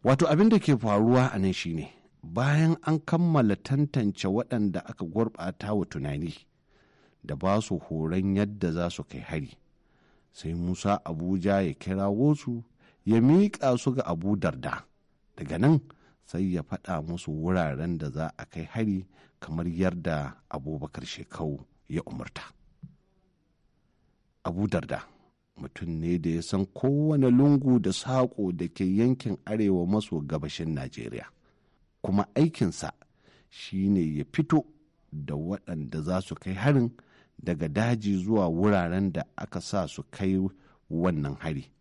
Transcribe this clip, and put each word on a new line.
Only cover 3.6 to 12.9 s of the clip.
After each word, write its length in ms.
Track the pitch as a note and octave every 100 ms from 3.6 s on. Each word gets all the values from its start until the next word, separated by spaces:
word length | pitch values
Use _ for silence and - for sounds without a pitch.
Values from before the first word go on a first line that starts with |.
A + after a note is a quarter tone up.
| - C#3 D3 C#3 G#2 - G2
waɗanda 500 | G2+ - B2 G#2 F2 -
aka 180 | -
gurɓata 720 | F2 G2 A2 - F2 - G#2
wa 100 | G#2+
tunani 500 | E2 - C#2+ C#2+ E2 - _ _ _ _ _ _ _ _
da 100 | -
ba 260 | C#2 F#2 G#2
su 180 | - F2+
horon 580 | - D#2+ D#2 F2+ F#2+ G2
yadda 360 | G2+ G#2 F#2
za 160 | E2 F2
su 120 | -
kai 160 | - C2
hari, 380 | - D#2 C3+ - _ _ _ _ _ _ _
sai 220 | - D#2+
Musa 460 | E2+ F2 F2+ G2+ G2+
Abuja 560 | - E2 F2 F#2+ F#2 G2 F#2
ya 80 |
kirawo 600 | C#2 - F#2+ G2 G2+ C#3 D3
su, 260 | - A#2 A2+ _ _